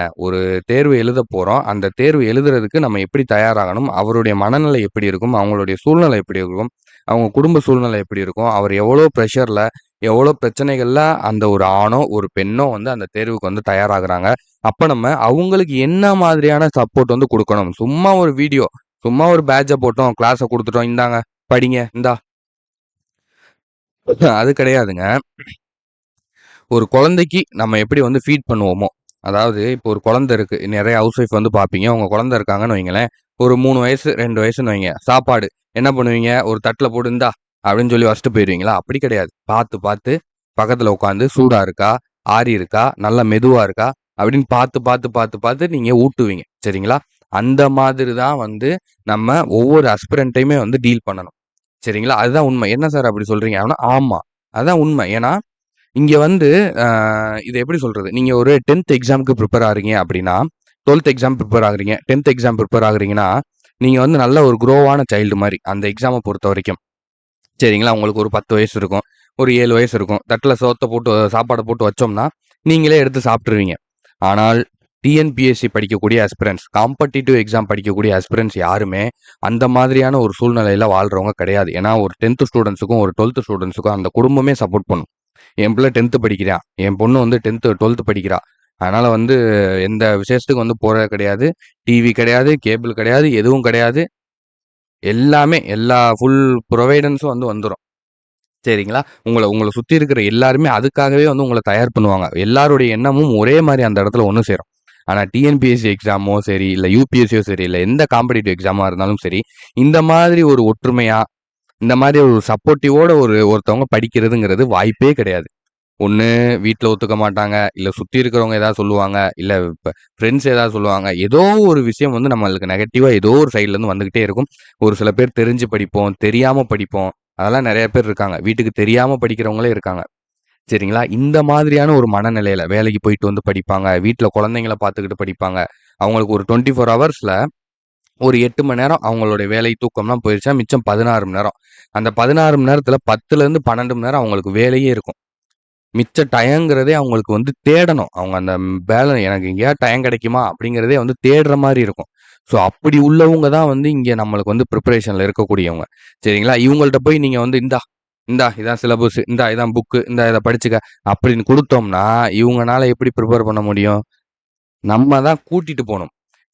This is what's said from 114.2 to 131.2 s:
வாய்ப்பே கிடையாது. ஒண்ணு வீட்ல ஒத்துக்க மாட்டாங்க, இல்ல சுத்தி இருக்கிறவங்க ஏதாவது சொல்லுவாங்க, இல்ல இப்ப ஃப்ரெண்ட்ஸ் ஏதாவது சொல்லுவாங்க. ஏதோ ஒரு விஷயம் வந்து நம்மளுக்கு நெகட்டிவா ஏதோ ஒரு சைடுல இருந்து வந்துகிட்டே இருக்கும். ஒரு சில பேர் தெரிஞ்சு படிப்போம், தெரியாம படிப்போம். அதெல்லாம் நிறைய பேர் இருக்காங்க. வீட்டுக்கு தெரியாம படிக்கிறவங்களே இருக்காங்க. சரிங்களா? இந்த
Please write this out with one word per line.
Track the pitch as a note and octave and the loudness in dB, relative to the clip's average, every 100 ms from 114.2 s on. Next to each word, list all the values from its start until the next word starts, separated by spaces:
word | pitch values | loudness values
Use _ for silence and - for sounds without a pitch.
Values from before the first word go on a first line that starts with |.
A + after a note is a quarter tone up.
| A2 A#2 G#2 F#2+ B2+ | 0 0 0 0 2
வாய்ப்பே | F#2 G#2+ G#2+ C3+ | 2 0 2 2
கிடையாது. | D3 G2+ F2+ - _ _ _ _ - | 2 -2 -4 -6 _ _ _ _ -4
ஒண்ணு | G2+ G#2+ A#2 A#2 A#2+ A2+ | 0 2 2 2 2 0
வீட்ல | G#2 A2 A2+ | -2 -2 0
ஒத்துக்க | G#2+ G#2+ G#2+ | -2 -2 -2
மாட்டாங்க, | G#2+ G2+ G#2 G#2 G2+ | -2 -2 -2 -2 -2
இல்ல | - F#2+ | -4 -6
சுத்தி | - G2+ B2+ | -6 -4 -2
இருக்கிறவங்க | B2 A#2+ A2+ G#2+ | 0 0 0 0
ஏதாவது | A2 | -2
சொல்லுவாங்க, | G#2+ G2+ G#2 G2 G2+ F#2+ - | -2 -2 0 0 0 -2 -4
இல்ல | F#2+ F#2+ | -2 -2
இப்ப | F2 E2 E2 - _ | -2 -6 -10 -12 _
ஃப்ரெண்ட்ஸ் | - A2+ C#3 C3 | -4 -2 0 0
ஏதாவது | A#2+ A#2 | 0 0
சொல்லுவாங்க. | G#2+ G2+ G2 G2 F2 | -2 -2 -2 -2 -4
ஏதோ | G2+ C#3+ F#3+ G#3+ | 0 2 4 4
ஒரு | G3+ D3+ | 4 4
விஷயம் | A#2+ G#2+ C#3+ | 0 -2 -2
வந்து | A#2+ C3+ | 0 -2
நம்மளுக்கு | A#2 G2+ F#2+ F#2 | 0 -2 -4 -4
நெகட்டிவா | F#2+ A2 B2+ C3+ | -4 -2 2 4
ஏதோ | G#2+ G#2 | 4 4
ஒரு | C3+ D3 | 4 4
சைடுல | A2 G#2 G2+ | 0 -2 -2
இருந்து | A2 | -4
வந்துகிட்டே | F#2+ G2 A#2 | -4 -4 -2
இருக்கும். | G#2 G#2 C#3+ _ - - | -2 -4 -6 _ -20 -2
ஒரு | G#2+ G2+ | 0 0
சில | G#2 | -2
பேர் | G2+ B2+ - | 0 0 0
தெரிஞ்சு | A2+ A#2+ A#2 | -2 0 -2
படிப்போம், | G#2+ G2 G#2 G2+ F#2+ | -4 -4 -2 -2 -2
தெரியாம | G#2+ A#2 C3 C3+ | -2 2 2 0
படிப்போம். | A#2 G#2 G2 G2 F#2+ - _ - | -2 -4 -4 -6 -6 -8 _ -6
அதெல்லாம் | G2 B2+ | -2 0
நிறைய | A#2+ G#2+ A2+ | 0 -2 0
பேர் | B2+ G#2+ | -2 -2
இருக்காங்க. | G2 G2+ E2 | -4 -4 -4
வீட்டுக்கு | F#2+ A2+ A2 | -4 -2 -2
தெரியாம | G#2 G#2 A#2+ B2+ C3 | -2 0 2 2 -2
படிக்கிறவங்களே | A#2 A2+ A2 G#2+ A#2+ | -4 -4 -4 -2 -2
இருக்காங்க. | G#2 F#2+ F2+ - _ _ _ _ _ - | -2 -6 -8 -10 _ _ _ _ _ -6
சரிங்களா? | A2 G2 A2+ B2 | -4 -2 -4 -2
இந்த | A2 | -2